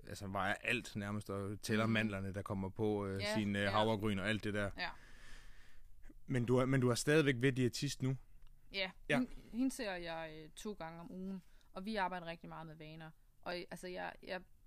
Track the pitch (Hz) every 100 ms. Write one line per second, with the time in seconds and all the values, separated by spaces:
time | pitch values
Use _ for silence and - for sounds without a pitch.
0 | - - 98 98 95 101 - 120 - 107
1 | 101 104 - 98 98 107 - 107 113 110
2 | 110 98 98 95 - 98 95 95 107 104
3 | 98 95 101 110 101 101 101 104 110 110
4 | 107 98 98 107 107 101 101 - 170 -
5 | - - - - - - - - - -
6 | - - - 131 117 127 131 135 123 117
7 | - 156 147 120 135 127 120 - 143 -
8 | 131 135 - - - - - 196 185 -
9 | - 240 247 - - 220 262 - 214 180
10 | 170 165 160 156 156 - 214 202 160 165
11 | 170 185 185 190 - - - 190 196 214
12 | 180 180 165 170 170 160 160 160 156 160
13 | 160 - - - - 175 - 180 185 180
14 | 175 - - 185 - -